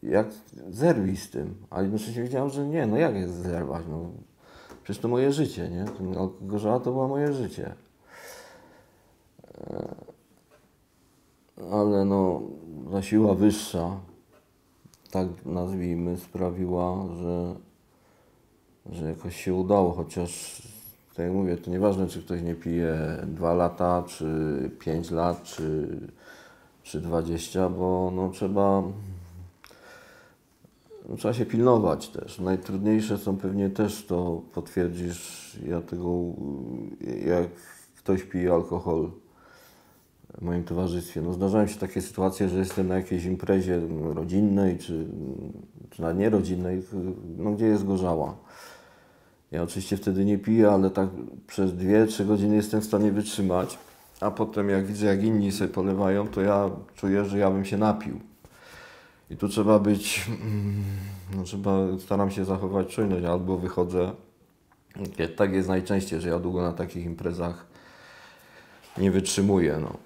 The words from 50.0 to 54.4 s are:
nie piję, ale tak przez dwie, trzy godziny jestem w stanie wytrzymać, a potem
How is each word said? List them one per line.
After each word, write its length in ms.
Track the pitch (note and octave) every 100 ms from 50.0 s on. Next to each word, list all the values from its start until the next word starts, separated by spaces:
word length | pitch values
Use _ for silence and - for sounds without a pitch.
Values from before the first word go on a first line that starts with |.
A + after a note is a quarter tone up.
| G2+ F#2+ G2
nie 120 | G2+
piję, 340 | G#2 A2+ G#2
ale 180 | G2 F#2+
tak 200 | F#2+ F#2+ F2+ A#1+ - -
przez 260 | - F#2+
dwie, 320 | F2 F#2 G#2 A2
trzy 200 | - G2+
godziny 300 | G#2 G2+ G#2+
jestem 260 | G#2 G#2+
w 40 | G#2+
stanie 260 | G#2 G#2
wytrzymać, 680 | G2 G#2 - F#2+ F2+ F#2 - - - - -
a 100 | G2+
potem 380 | G#2